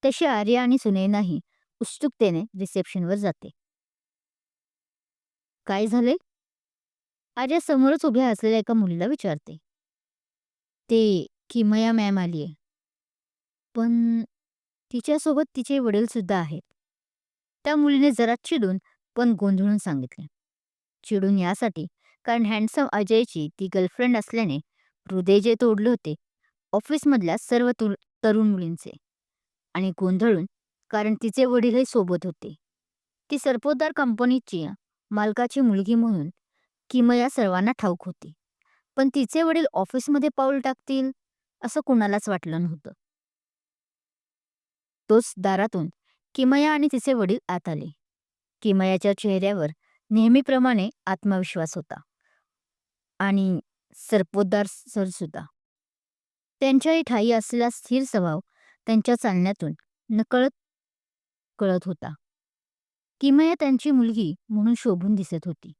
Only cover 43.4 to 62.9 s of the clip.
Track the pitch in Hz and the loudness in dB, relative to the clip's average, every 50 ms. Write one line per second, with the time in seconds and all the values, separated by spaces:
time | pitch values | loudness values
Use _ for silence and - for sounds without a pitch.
43.4 | _ _ _ _ _ _ _ _ _ _ _ _ _ _ _ _ _ _ _ _ | _ _ _ _ _ _ _ _ _ _ _ _ _ _ _ _ _ _ _ _
44.4 | _ _ _ _ _ _ _ _ _ _ _ _ _ _ 220 220 240 - - - | _ _ _ _ _ _ _ _ _ _ _ _ _ _ 4 4 4 2 -8 -4
45.4 | 180 196 190 190 196 220 - 190 160 170 - _ _ _ _ _ _ _ _ - | -2 -2 0 0 -2 -2 -2 -4 -6 -6 -8 _ _ _ _ _ _ _ _ 0
46.4 | 262 254 269 285 294 302 302 294 285 302 - 254 - - 269 240 208 175 202 254 | 2 2 4 4 2 2 2 2 0 0 0 0 -2 0 0 0 0 0 0 -2
47.4 | _ - 180 175 _ - 160 147 151 160 147 _ _ _ _ _ _ _ _ _ | _ -6 -8 -8 _ -6 -8 -8 -8 -12 -16 _ _ _ _ _ _ _ _ _
48.4 | _ _ _ _ - 220 196 190 190 190 190 185 - 208 196 - - 214 196 190 | _ _ _ _ 0 2 2 2 2 2 0 0 2 0 0 0 0 -2 0 0
49.4 | 185 196 208 196 156 151 156 _ _ _ _ _ _ _ 214 220 220 226 240 269 | 0 -2 -2 -2 -4 -4 -6 _ _ _ _ _ _ _ 2 4 6 6 6 6
50.4 | 269 - 269 262 254 254 247 214 185 214 - _ _ - 190 190 - 208 196 190 | 4 2 0 2 2 2 2 0 -2 -4 -6 _ _ -6 -6 -4 -2 -2 0 0
51.4 | 185 - - 180 165 160 - 180 170 _ - - - _ _ _ _ _ _ _ | -2 -4 -4 -6 -6 -6 -6 -10 -12 _ -14 -18 -18 _ _ _ _ _ _ _
52.4 | _ _ _ _ _ _ _ _ _ _ _ _ _ _ _ _ 190 196 196 196 | _ _ _ _ _ _ _ _ _ _ _ _ _ _ _ _ -2 0 2 2
53.4 | 196 190 185 165 - _ _ _ _ _ _ - - - - 208 190 - - 196 | 2 0 0 -2 -4 _ _ _ _ _ _ -20 -6 0 0 0 0 0 0 -2
54.4 | 202 190 190 202 202 196 - - - - - 214 196 190 185 - 180 156 156 - | 0 2 2 0 -2 -2 -6 -16 -20 -10 -6 -4 -4 -4 -6 -10 -12 -10 -10 -14
55.4 | 160 147 _ _ _ _ _ _ _ _ _ _ _ _ _ _ _ _ _ _ | -16 -16 _ _ _ _ _ _ _ _ _ _ _ _ _ _ _ _ _ _
56.4 | _ _ _ _ - 269 269 269 - 320 320 330 320 - 240 226 208 233 233 226 | _ _ _ _ 0 2 2 2 4 4 2 2 2 0 0 0 2 2 2 0
57.4 | 214 - - 240 233 240 226 - - - 240 262 269 254 - 220 180 170 156 165 | 0 -2 -2 -2 -2 -2 -2 -6 -6 -2 -2 -2 -2 -2 -2 -2 0 0 -2 -4
58.4 | - _ _ _ _ _ _ _ _ - 226 220 202 - 240 233 - 240 190 180 | -8 _ _ _ _ _ _ _ _ 0 0 2 2 2 0 0 0 0 0 2
59.4 | 180 190 202 _ - 151 156 - _ _ _ _ _ _ 220 208 220 _ - 247 | 0 0 -2 _ -6 -8 -8 -10 _ _ _ _ _ _ -2 -2 -2 _ 0 0
60.4 | 254 269 - _ _ _ _ _ _ _ _ _ _ _ _ _ _ _ _ _ | 0 0 -2 _ _ _ _ _ _ _ _ _ _ _ _ _ _ _ _ _
61.4 | _ _ _ _ 208 196 185 180 - 185 180 - - - 156 - _ _ _ _ | _ _ _ _ -2 0 0 -2 -2 -6 -10 -8 -10 -14 -14 -14 _ _ _ _
62.4 | _ _ _ _ _ _ _ _ _ _ | _ _ _ _ _ _ _ _ _ _